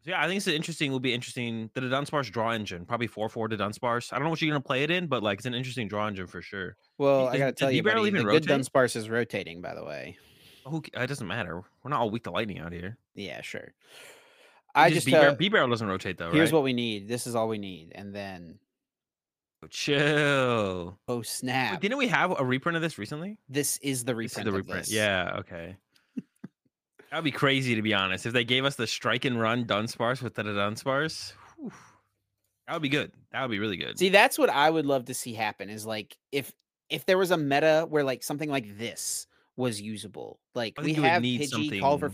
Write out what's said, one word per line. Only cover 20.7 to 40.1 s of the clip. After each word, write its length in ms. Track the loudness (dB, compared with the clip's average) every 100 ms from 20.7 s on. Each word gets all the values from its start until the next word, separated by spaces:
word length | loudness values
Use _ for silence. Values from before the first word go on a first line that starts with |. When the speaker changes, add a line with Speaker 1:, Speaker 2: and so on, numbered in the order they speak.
| -2 -6 -12 -6
Speaker 2:
Oh, 140 | -6
snap. 500 | -4 -8 -2 0 0
Speaker 1:
Wait, 100 | 0
didn't 160 | -2 0
we 100 | 0
have 320 | 2 2 0
a 60 | 0
reprint 300 | 0 0 -2
of 40 |
this 160 | -4 -6
recently? 400 | -10 -8 -10 -14 _
Speaker 2:
This 280 | -4 -2 -2
is 280 | -4 -4 -2
the 100 | -4
Speaker 1:
This 160 | -4 -4
is 60 |
Speaker 2:
reprint 20 | -2
Speaker 1:
the 60 |
Speaker 2:
of 0 |
Speaker 1:
reprint. 340 | -2 -4 -6 -2
Speaker 2:
this. 20 |
Speaker 1:
Yeah, 460 | 2 2 2 0 -4
okay. 380 | -8 -12 -14 -16 _ _ _ -16
<laughs> 80 | -16 _ -20 _ _ _ _ _ -8
That 60 | -4
would 60 |
be 80 | -2
crazy, 420 | 2 2 4 2 2
to 60 |
be 120 | 2
honest, 320 | 2 2 0 0
if 80 |
they 100 | 0
gave 220 | 2 2 2
us 100 | -2
the 100 | -4
strike 400 | -2 0 0 0
and 140 | 0
run 260 | 2 0 0
Dunsparce 560 | 0 -2 -2 -2 -2
with 140 | -4 -6
the 80 |
Dunsparce. 920 | -4 0 -2 -2 -2 -2 -2 -6 -12 -16 -20 -14
Whew. 140 | -14 -14 -20 _ _ _ _ _ _ _ -10
That 60 |
would 100 | -4
be 60 | 0
good. 220 | 0 -2 -8 _
That 100 | -6
would 100 | -4
be 80 | -2
really 180 | -2 -2
good. 200 | -6 0
Speaker 2:
See, 120 | 6
that's 280 | 8 6 6
what 120 | 2
I 200 | 6 4
would 160 | 4 2
love 200 | 0 -2
to 80 |
see 200 | -8 -8
happen 360 | -4 -6 -6 -10
is, 160 | -10 -6
like, 320 | -6 -8 -16 _
if, 220 | -4 -4 -14 _ _ _
if 160 | -4 4
there 120 | 4
was 140 | 6
a 60 | 2
meta 480 | 4 4 6 4 4
where, 140 | 2
like, 200 | 2 0
something 260 | -4 -6 -2
like 280 | -2 -4 -8
this 500 | -8 -6 -6 -6 -8 _ _ -2
was 240 | -2 -2
usable. 580 | -8 -8 -10